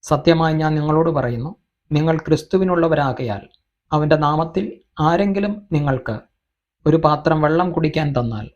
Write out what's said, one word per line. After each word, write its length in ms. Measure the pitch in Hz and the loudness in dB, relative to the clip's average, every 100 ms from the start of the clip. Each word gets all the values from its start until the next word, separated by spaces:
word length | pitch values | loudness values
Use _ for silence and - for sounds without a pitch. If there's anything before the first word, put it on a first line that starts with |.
സത്യമായി 500 | - 147 156 160 160 | 0 0 4 2 2
ഞാൻ 220 | 156 156 151 | 0 0 0
നിങ്ങളോട് 340 | 151 156 165 | 0 0 0
പറയുന്നു, 420 | 151 127 120 139 220 _ _ _ | 0 -4 -4 -8 -12 _ _ _
നിങ്ങൾ 260 | 147 160 160 | 0 0 -2
ക്രിസ്തുവിനുള്ളവരാകയാൽ 1300 | - 156 - 190 185 175 165 151 139 120 123 98 - _ _ _ _ | 0 0 2 0 2 2 2 2 0 -2 -6 -8 -10 _ _ _ _
അവൻ്റെ 240 | 151 151 151 | 0 2 2
നാമത്തിൽ 500 | 151 156 165 175 208 - _ - | 2 0 -2 -4 -6 -10 _ -2
ആരെങ്കിലും 680 | 151 175 202 196 202 208 - | 0 2 0 0 -4 -6 -4
നിങ്ങൾക്ക് 440 | 156 147 131 - 113 _ _ _ _ _ _ 151 | -2 0 -2 -4 -10 _ _ _ _ _ _ 0
ഒരു 120 | 160 | 2
പാത്രം 440 | 156 147 - 156 | 2 0 0 0
വെള്ളം 300 | 151 160 180 | 2 2 0
കുടിക്കാൻ 360 | 180 156 151 147 | 0 -2 -2 -2
തന്നാൽ 340 | 139 120 110 110 | -2 -4 -6 -12